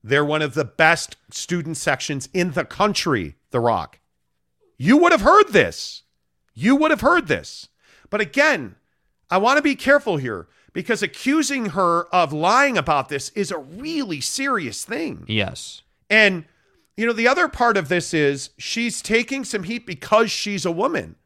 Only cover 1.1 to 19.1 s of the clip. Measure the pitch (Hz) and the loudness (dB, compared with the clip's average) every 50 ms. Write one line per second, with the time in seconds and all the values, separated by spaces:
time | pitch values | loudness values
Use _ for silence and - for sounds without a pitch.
1.1 | - _ _ _ - - - - 175 175 156 160 160 143 - 156 139 - - - | -14 _ _ _ -14 -12 -6 -4 -4 -4 -4 -6 -8 -4 -2 -2 -2 -2 -4 -6
2.1 | 143 135 - - - 185 175 180 139 175 139 - - - 202 214 196 - - 175 | -6 -8 -8 -6 -4 -2 -2 -2 -2 -4 -6 -6 -2 -2 -2 0 0 -2 0 0
3.1 | 139 107 85 73 - _ _ _ - 120 117 120 110 90 76 - _ _ _ _ | 0 0 -2 -6 -12 _ _ _ -4 0 2 2 0 0 -4 -8 _ _ _ _
4.1 | _ _ _ _ _ _ _ _ _ _ _ _ _ _ 127 170 262 302 349 349 | _ _ _ _ _ _ _ _ _ _ _ _ _ _ 4 4 6 6 6 6
5.1 | 349 247 196 277 359 415 403 349 208 180 117 85 - - - - - - _ _ | 4 6 6 6 6 6 6 6 4 4 4 2 -2 -10 -12 -14 -14 -18 _ _
6.1 | _ _ _ _ _ _ _ _ _ 113 143 220 277 277 311 311 311 208 202 277 | _ _ _ _ _ _ _ _ _ -2 2 2 4 4 4 2 2 2 4 2
7.1 | 349 349 240 156 127 82 73 - - - - _ _ _ _ _ _ _ _ - | 2 2 2 0 -4 -4 -4 -12 -18 -18 -20 _ _ _ _ _ _ _ _ -6
8.1 | - 214 214 - - 269 285 311 269 180 123 98 - _ _ _ _ _ _ _ | -4 -4 -4 -2 0 2 2 2 2 0 -4 -12 -14 _ _ _ _ _ _ _
9.1 | _ _ _ _ 175 190 202 240 277 302 294 294 269 - - 254 285 285 - 226 | _ _ _ _ 0 2 2 4 2 2 2 0 -2 0 2 4 4 4 2 0
10.1 | 175 147 131 120 107 87 80 _ _ _ _ _ _ 175 - - 226 - 208 170 | -4 -2 -4 -6 -8 -8 -10 _ _ _ _ _ _ -10 -4 -4 -2 -2 -2 -6
11.1 | - - - 254 285 320 294 - 285 262 226 196 143 196 185 170 170 170 170 - | -6 -4 -2 0 2 2 0 0 -4 -4 -4 -4 -2 0 2 2 2 0 -2 0
12.1 | - 180 170 143 151 151 160 185 220 262 285 277 240 185 135 165 151 139 127 - | 0 0 2 0 -2 -2 0 2 4 4 2 2 0 -2 0 0 0 0 0 -4
13.1 | 147 135 - - _ 208 196 - 190 156 131 135 165 214 277 311 330 302 269 202 | -6 -8 -8 -6 _ -6 -4 -4 -6 -10 -10 -14 -18 -12 -10 -6 -4 -4 -4 -4
14.1 | 165 139 123 - - 254 269 285 262 208 156 113 107 - - - 220 - 165 - | -6 -6 -6 -6 -4 -4 -2 -2 -2 -2 -4 -6 -8 -10 -10 -8 -8 -6 -6 -8
15.1 | 123 - - - 110 107 98 92 - - - - - - _ _ _ _ _ _ | -8 -10 -8 -4 -2 -2 -2 -2 -6 -12 -16 -16 -18 -20 _ _ _ _ _ _
16.1 | 208 220 214 196 185 170 156 _ _ _ _ _ _ _ _ _ _ - 220 240 | 4 4 4 4 2 -2 -8 _ _ _ _ _ _ _ _ _ _ -4 -2 -2
17.1 | 233 214 226 247 277 339 349 302 - - 240 233 220 202 165 131 180 175 160 - | 0 2 2 2 4 2 0 -2 0 0 0 2 2 0 0 0 -2 -2 -2 0
18.1 | - 156 147 143 139 135 - - _ _ - - - 233 240 233 - - - - | 0 2 2 2 0 -2 -8 -14 _ _ -10 -8 -4 -4 -4 -4 -4 -8 -4 0